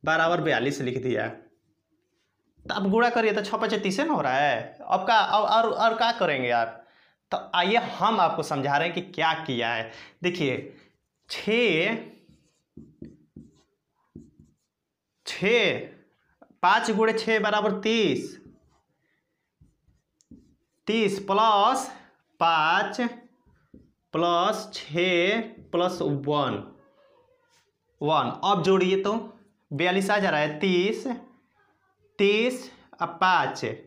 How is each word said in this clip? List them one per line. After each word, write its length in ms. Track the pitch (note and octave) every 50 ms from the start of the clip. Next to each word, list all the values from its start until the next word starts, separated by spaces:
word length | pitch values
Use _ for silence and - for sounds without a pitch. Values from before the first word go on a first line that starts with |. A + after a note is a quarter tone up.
| -
बराबर 360 | - D#3 E3 E3 E3 F3 F3
बयालीस 380 | D#3 D#3+ C3+ A2+ A#2 C#3 C#3 -
लिख 160 | - B2+ B2 - -
दिया। 240 | B2+ A#2 A2 A2 A2+
तो 1500 | - - - _ _ _ _ _ _ _ _ _ _ _ _ _ _ _ _ _ _ _ _ _ _ _ - - -
अब 140 | - G3 G3
गुणा 200 | F#3+ A3+ A#3+ A#3+
करिए 220 | A#3 A#3 A3+ A3 G#3
तो 80 | A3 G#3
छः 140 | G3 - G#3+
पचे 200 | A3+ G#3 G3+ G#3+
तीसे 240 | - G3 F#3 G3 C#4+
ना 100 | E4 D4+
हो 80 | E3+
रहा 120 | D3 C3+ B2+
है। 440 | C3+ D3 D3 B2+ A2+ G#2+ - - -
अब 240 | - - - F#3 F#3 -
का 120 | A3+ A3
और, 280 | G3 - - G#3 G#3+ -
और, 240 | G#3+ A3+ A3+ A3+
और 240 | - - G3+ A3+ A3
क्या 160 | - A#3 A#3 A#3+
करेंगे 360 | - F#3+ E3+ D3 C3+ B2+ A#2+
आप, 320 | A#2+ A#2 A2+ A2+ - - - _ _ _ _ _ _ _ _ _
तो 60 | - - - - -
आइए 220 | F3+ F3+ F#3+ G#3+ A#3 A3+ - -
हम 260 | - E3+ G#3+ A3+ G#3
आपको 240 | F3+ D#3+ - - D#3
समझा 320 | - D#3 C#3 C3+ C#3+ C#3+ D3
रहे 100 | D#3+ F3
हैं 80 | E3+
कि 60 | F3+ -
क्या 280 | - - - D#3 D#3+ D#3+ D#3
किया 280 | D#3+ D3+ C3+ A#2 A#2 A2+
है। 220 | A#2 A2+ A2+ A2+ - - - - - _ -
देखिए 520 | F3+ F3 - D#3+ C#3 B2+ A2+ - - - - - _ _ _ _ _ _ _ _ _
छः, 680 | - - - - G#3+ A#3 B3 A3 E3+ D#3 E3+ G3+ A#3 A3+ - - - - _ _ - _ _ _ _ _ _ _ _ - - - - _ - - - _ _ _ _ - - - _ _ _ _ _ _ _ _ _ _ _ _ _ - - - _ _ - _ _ _ _ _ _ _ _ _ _ _ _ _ _ _ _
छः, 540 | - - - F3+ G3 A#3 A#3+ G#3+ F3 B2+ G#2+ - - - - _ _ _ _ _ _ _ _ - _ _ _ -
पाँच 280 | - G3 A3+ A#3+ -
गुणे 220 | A3 G3 A3 A3 A3
छः 240 | A3 A3 - A3+ A3
बराबर 380 | G3+ G#3+ G#3 G#3+ G#3 G#3+ G3 F#3+
तीस, 580 | - A3 A3+ A#3 G#3+ E3+ B2+ - - - - - - - - _ _ _ _ _ _ _ _ _ _ _ _ _ _ _ _ _ _ _ _ _ - _ _ _ _ _ _ _ _ _ _ _ _ _ - - _ _ _ _ _ _ _ _ _ -
तीस 320 | G#3 A3+ A3 F#3+ G3 G3
प्लस 680 | G3 - G3 G3+ A3 A3+ G#3+ G3+ G3+ A#3 C4 B3+ B3+ - - - - - _ _ _ _ _ _
पाँच 640 | F3 E3 E3 D#3+ D3+ D#3+ E3+ F#3+ G#3 G3 - - A#3+ A#3+ - - - - _ _ _ _ _ _ _ _ - - - _ _ _ _ _ -
प्लस 560 | D3+ E3+ F3 F3 E3+ F3 G3+ G#3+ F#3+ - - -
छः 680 | - - - D3 F3 F3 F#3 F3+ E3+ F3 F#3+ G#3+ A3+ A3 - - - - -
प्लस 280 | - E3+ F3 F3+ - -
वन, 640 | - D3 D3 C#3 C3+ C#3+ D3 D3 C#3 B2+ A2 G2+ G2+ - - - _ _ _ _ _ _ _ _ _ _ _ _ _ _ _ _ _ _ _ _ _ _ _ _
वन। 300 | D3 D3 D#3 D3 C3 C#3+ D3 - -
अब 160 | F#3 G3+ F#3 D#3
जोड़िए 380 | F#3 F#3+ F#3 F3+ F#3 F#3+ F#3+ F#3+
तो 100 | G3+ G#3+ A#3 B3 - - - _ _ _ _ _ _
बयालीस 380 | D3+ C#3 E3+ F3+ F3+ G3 G3 F#3+
आ 80 | G#3 G3
जा 100 | F#3+ F#3+
रहा 100 | D#3+ D3+
है, 200 | D3+ D3+ D3+ D3+
तीस, 480 | G3+ G3 F3+ F3 F3+ G3+ A3 - - C4+ A#3 - - - _ _ _ _ _ _ _ _ _ _ _ _ _ _ _ _ _ -
तीस 500 | G3+ G3+ G#3 G#3+ A3+ B3+ B3+ B3+ - - - - - _ - -
अब 160 | F3 E3+ - -
पाँच 420 | F#3 F#3 F#3 E3+ C#3+ C3 - - - A2+ - - -